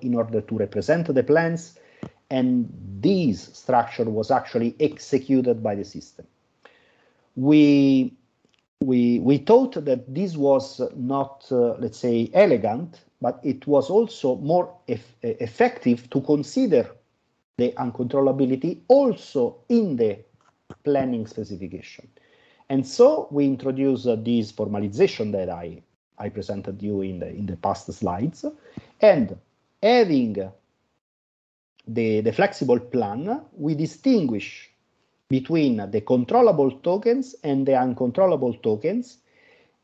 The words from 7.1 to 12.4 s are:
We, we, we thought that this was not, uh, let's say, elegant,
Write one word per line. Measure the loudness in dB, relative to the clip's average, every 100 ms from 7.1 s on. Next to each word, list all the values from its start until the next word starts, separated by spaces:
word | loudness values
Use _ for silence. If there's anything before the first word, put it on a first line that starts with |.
| _ _ -2
We, | 4 6 8 6 6 4 2 -4 _ _ _ _ _ -6
we, | 0 2 2 2
we | 2 2
thought | 6 4 4 -2 -2
that | -2 -4
this | -6 -6 0
was | 2 2 0 -8 -8 -6
not, | -4 -4 -6 -10 -4
uh, | 0 0 -2
let's | -8 -4
say, | -2 0 2
elegant, | 4